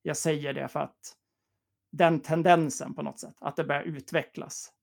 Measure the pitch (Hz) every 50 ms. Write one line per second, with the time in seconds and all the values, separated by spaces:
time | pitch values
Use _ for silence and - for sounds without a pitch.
0 | _ 160 151 - - 165 156 147 143 139 139 143 135 131 - 147 143 - _ _
1 | - - - _ _ _ _ _ _ _ _ _ _ _ _ _ _ _ - 147
2 | 180 170 165 147 - - 160 170 165 180 175 165 160 143 - - - - - -
3 | - 143 - - - - - _ - 160 - - 156 139 143 143 - 170 151 139
4 | - - 170 160 135 - _ - - 147 - - - - _ _